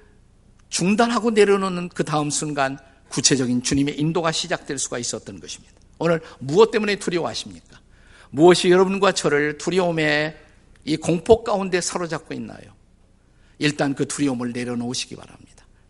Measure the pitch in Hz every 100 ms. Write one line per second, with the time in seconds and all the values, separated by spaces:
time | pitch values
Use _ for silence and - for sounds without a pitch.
0 | - - _ _ _ - - - 175 208
1 | 233 240 220 214 202 196 190 175 175 -
2 | 160 151 147 143 156 143 135 139 - -
3 | - - - 135 127 123 123 139 143 147
4 | 151 170 165 160 175 175 - 135 - 131
5 | 117 113 - 98 - - - _ - -
6 | 160 165 - - 127 165 220 220 208 196
7 | - 175 135 113 - 85 - - _ -
8 | - - - 123 175 175 185 180 190 196
9 | 190 175 170 147 151 151 - 180 175 165
10 | 151 147 156 160 - _ _ - - 156
11 | - 170 - 226 233 208 190 175 170 180
12 | 170 156 - 135 110 101 - - _ _
13 | _ _ _ _ _ - 147 147 147 139
14 | 139 - 143 123 123 120 120 120 120 123
15 | - - 50 - - - - _ _